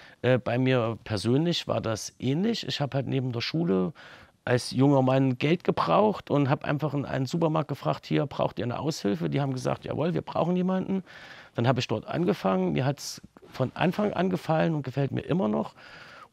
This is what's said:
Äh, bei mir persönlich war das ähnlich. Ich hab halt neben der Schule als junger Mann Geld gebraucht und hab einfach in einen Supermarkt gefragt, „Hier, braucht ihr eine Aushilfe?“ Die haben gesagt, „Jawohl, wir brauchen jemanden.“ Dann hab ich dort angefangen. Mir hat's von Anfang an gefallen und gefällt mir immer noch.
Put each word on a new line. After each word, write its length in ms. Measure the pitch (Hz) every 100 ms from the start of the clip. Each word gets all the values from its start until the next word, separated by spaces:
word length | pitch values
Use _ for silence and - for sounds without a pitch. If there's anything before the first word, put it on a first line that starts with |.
| - -
Äh, 160 | 120 127
bei 220 | - 123
mir 380 | 131 127 113 107
persönlich 640 | - 107 107 131 170 165 -
war 140 | 113
das 320 | 110 107 - -
ähnlich. 480 | 123 147 214 220 -
Ich 140 | -
hab 120 | 143
halt 140 | 139 123
neben 240 | 131 127
der 100 | 120
Schule 520 | - 160 170 190 180 - - - - _ -
als 260 | 123 -
junger 300 | 123 139 139
Mann 380 | 131 135 135 127
Geld 240 | 143 170
gebraucht 640 | - 170 - 165 214 190 -
und 200 | 143 135
hab 160 | 147 -
einfach 280 | 147 151
in 120 | 143 120
einen 200 | 135 135
Supermarkt 420 | 170 165 156 151
gefragt, 380 | 139 156 147 -
„Hier, 220 | 156 139
braucht 320 | - - -
ihr 60 | 117
eine 120 | -
Aushilfe?“ 520 | 156 156 196 190 165
Die 120 | 143
haben 120 | 139
gesagt, 320 | 127 135 131 -
„Jawohl, 280 | 123 160
wir 80 | 160
brauchen 340 | - - 165 180
jemanden.“ 480 | 180 185 - 190 - - - - - -
Dann 120 | 120
hab 120 | 127
ich 80 | -
dort 180 | 107 -
angefangen. 680 | 143 180 185 190 185 185
Mir 120 | 143 131
hat's 360 | - - - - - -
von 200 | - 127
Anfang 400 | - 165 180 208
an 160 | - 190
gefallen 460 | 180 - 160 170 156
und 80 |
gefällt 280 | 139 139 139
mir 100 | 120
immer 260 | - 175 214
noch. 260 | 214 214 - - - - - -